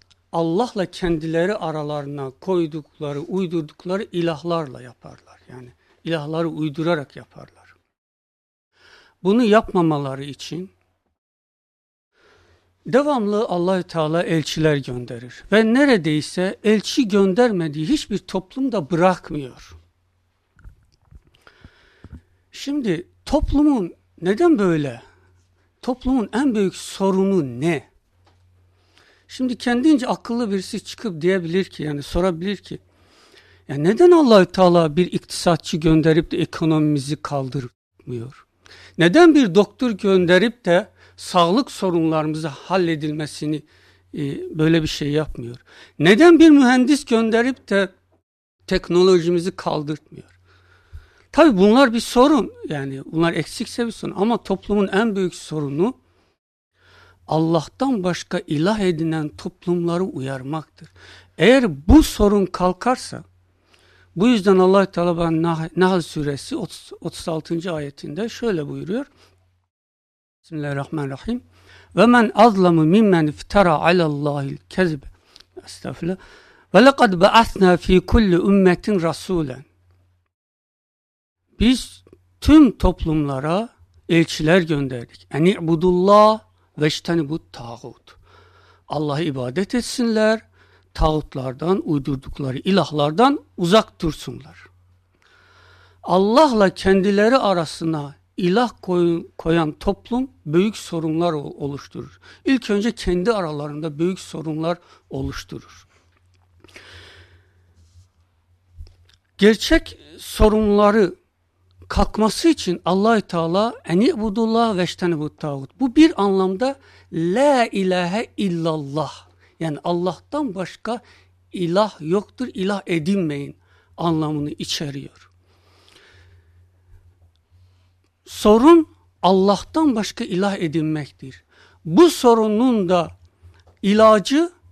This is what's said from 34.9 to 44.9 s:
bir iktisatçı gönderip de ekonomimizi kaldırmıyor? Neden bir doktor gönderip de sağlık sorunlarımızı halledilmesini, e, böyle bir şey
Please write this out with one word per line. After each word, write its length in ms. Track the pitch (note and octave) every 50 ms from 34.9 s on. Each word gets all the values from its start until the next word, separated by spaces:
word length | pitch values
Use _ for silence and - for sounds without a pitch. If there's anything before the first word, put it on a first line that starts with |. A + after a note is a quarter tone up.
| D3
bir 160 | E3+ F3+ E3+
iktisatçı 640 | - F3+ - - - - - F3+ E3 - - - -
gönderip 540 | D#3+ D#3 D#3+ D#3+ D#3 D3 D#3+ D#3+ E3 D#3 -
de 80 | - -
ekonomimizi 760 | D#3+ - - - E3+ D#3 D#3 D#3 D3+ D3+ D3 C#3+ C3 C#3 D3+ -
kaldırmıyor? 1200 | - - D3 C#3 C3+ C3 B2 C#3 B2 A#2+ - _ _ _ _ _ _ - B2 A#2 A2+ C3 - - _ _ _ _ _ - - - - - _ -
Neden 360 | - F3 F3+ D#4 F4+ E4 D4
bir 200 | D4 C4 F#3+ D#3+
doktor 360 | G#3 G3 - _ - B3+ B3
gönderip 760 | G#3 F3+ - G3 G3 F#3 F3+ E3 F3+ F#3 A3+ A#3 - _ -
de 240 | F3 E3+ F#3 G#3 - _ _ _ _ _
sağlık 540 | - - - - F3+ E3+ E3+ F#3+ C4 C#4 -
sorunlarımızı 760 | - - G3+ F#3 E3+ E3 D#3+ D#3+ D#3+ D#3 D3+ D#3 D3+ D#3 D#3+ D3+
halledilmesini, 1120 | C3 - - - F3 F#3+ F3 E3 E3 D3 D3+ D3+ D3 D#3 D#3 C#3 - - D3+ D3+ D#3 D3 - _ _ _ _ _ _ _ _ _ -
e, 40 | A3+ D3 C#3 - D#4+ F#4 F#4 - D#3
böyle 240 | D#3 D#3+ E3 E3
bir 60 | D#3
şey 220 | D#3